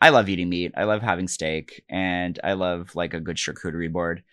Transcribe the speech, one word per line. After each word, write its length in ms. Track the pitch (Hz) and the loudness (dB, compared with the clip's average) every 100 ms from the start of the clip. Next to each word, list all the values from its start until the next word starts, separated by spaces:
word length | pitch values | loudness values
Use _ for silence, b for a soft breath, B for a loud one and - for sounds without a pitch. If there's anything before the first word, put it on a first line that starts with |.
I 80 | 160 | 8
love 200 | 135 98 | 8 6
eating 180 | 90 87 | 2 0
meat. 240 | 87 87 - | -2 -2 0
I 80 | |
love 180 | 107 107 | 0 0
having 260 | 113 87 92 | 0 -2 -2
steak, 560 | - 80 80 - - - | -4 -4 -4 -8 -18 -8
and 520 | 90 92 90 90 - | -4 -2 -2 -4 -4
I 120 | 90 | -2
love, 420 | 95 90 87 87 82 | 0 0 -2 -4 -4
like, 160 | 85 | -4
a 80 | 82 | -4
good 160 | 82 80 | -6 -6
charcuterie 560 | - 76 90 82 82 | -6 -6 -8 -6 -4
board. 320 | 85 85 85 - | -2 -2 -4 -10